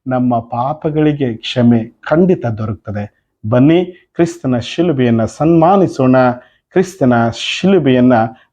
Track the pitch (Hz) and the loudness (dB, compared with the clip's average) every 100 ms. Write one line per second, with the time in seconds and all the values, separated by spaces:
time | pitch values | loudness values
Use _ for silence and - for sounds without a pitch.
0 | 131 127 127 120 120 120 127 151 160 151 | -6 -2 0 -2 -4 -6 -4 -4 -4 -2
1 | 156 143 131 110 - - 120 117 113 _ | -2 -2 -4 -6 -6 0 2 2 0 _
2 | - 156 180 180 117 107 107 101 - 104 | -2 0 2 0 -4 -6 -8 -10 -10 -10
3 | 101 _ _ _ 107 123 139 170 180 - | -10 _ _ _ -2 2 4 2 0 -8
4 | _ - 170 170 - 123 117 - 170 135 | _ -4 -4 -4 -4 -4 -4 -4 -2 0
5 | 123 113 110 - 151 170 160 202 165 - | 0 0 -2 -2 0 2 4 2 0 0
6 | 127 131 127 123 - _ _ 180 185 - | 2 4 2 -2 -10 _ _ -2 -2 -2
7 | 127 120 117 120 - - 185 190 135 127 | 0 2 0 -4 -8 -4 0 2 2 2
8 | 123 120 113 - _ | 4 2 0 -6 _